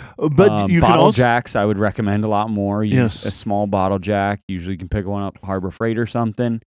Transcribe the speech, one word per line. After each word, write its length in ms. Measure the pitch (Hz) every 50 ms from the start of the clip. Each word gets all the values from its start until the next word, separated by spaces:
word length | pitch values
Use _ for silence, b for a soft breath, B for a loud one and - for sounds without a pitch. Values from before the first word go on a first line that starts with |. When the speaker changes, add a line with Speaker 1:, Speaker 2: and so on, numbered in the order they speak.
| B B B B
Speaker 1:
But 340 | - 156 143 135 196 208
Speaker 2:
Um, 180 | 214 208 - 190
Speaker 1:
you 100 | 180 165
can 60 | - 113
Speaker 2:
bottle 160 | 117 - -
Speaker 1:
also 120 | 214 - 120
Speaker 2:
jacks, 380 | 123 120 117 120 - - -
I 100 | 117 101
would 140 | 107 107 98
recommend 440 | 107 101 - - 110 101 101 107 107
a 40 | 107
lot 240 | 104 101 107 113
more. 320 | 107 101 101 101 101 104 107
Use 100 | 107 131
Speaker 1:
Yes. 320 | 131 123 110 - - -
Speaker 2:
a 60 | 107
small 340 | - - - 110 101 101 104
bottle 320 | 101 101 98 92 95 98 95
jack. 440 | 87 98 104 98 98 101 104 - _ -
Usually 260 | 95 90 85 92 98
you 40 | 85
can 120 | 95 87
pick 180 | - 107 92 95
one 160 | 101 101 101
up 160 | 95 - - -
Harbor 280 | 95 98 95 90 90
Freight 260 | 87 - 113 113 113 110
or 80 | 120
something. 560 | 107 - 120 117 110 107 - 123 120 117 113 _ _